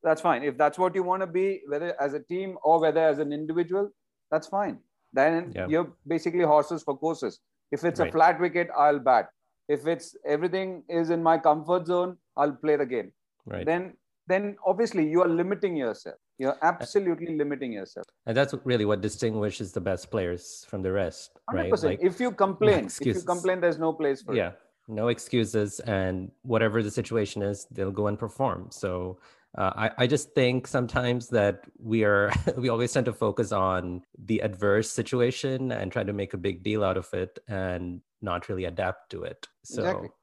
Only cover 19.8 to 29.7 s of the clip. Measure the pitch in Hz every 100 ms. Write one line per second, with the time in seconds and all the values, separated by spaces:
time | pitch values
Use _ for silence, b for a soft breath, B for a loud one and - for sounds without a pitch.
19.8 | 90 92 - 110 90 87 - - - 101
20.8 | 95 98 87 - - _ - - - 196
21.8 | 151 - 175 170 247 208 196 190 214 185
22.8 | 104 - 139 113 - 175 180 185 175 151
23.8 | 160 160 151 135 - 131 87 - _ _
24.8 | - 110 117 117 - 123 107 110 104 -
25.8 | - 98 92 92 95 _ 135 113 110 110
26.8 | 104 113 110 113 101 - 101 101 - -
27.8 | 95 98 104 104 110 - 135 90 90 -
28.8 | 101 90 92 92 b b b - 95